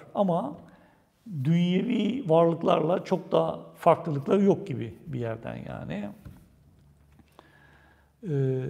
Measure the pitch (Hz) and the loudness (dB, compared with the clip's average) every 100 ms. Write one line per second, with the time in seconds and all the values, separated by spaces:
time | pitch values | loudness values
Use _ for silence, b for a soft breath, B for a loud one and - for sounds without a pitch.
0 | - - 196 170 262 - B B B B | -6 -2 0 0 -4 -10 B B B B
1 | B _ - 160 131 170 175 185 220 - | B _ -12 -4 0 2 2 2 0 0
2 | - 269 165 160 170 165 - 170 160 190 | 0 -2 2 4 4 2 2 2 2 -2
3 | - 185 - 170 165 - - - - 156 | -2 -4 0 0 0 -4 -12 0 4 4
4 | - 143 139 196 196 170 - 120 117 - | 2 -4 2 4 4 2 0 -8 -8 -12
5 | - 131 117 113 - 58 - 60 - 202 | -10 -6 -6 -8 -10 -12 -10 -10 -8 -8
6 | 208 208 - - - _ _ _ _ _ | -8 -12 -20 -20 -20 _ _ _ _ _
7 | _ _ b b b b b b b b | _ _ b b b b b b b b
8 | b _ 208 143 135 131 | b _ -4 0 0 0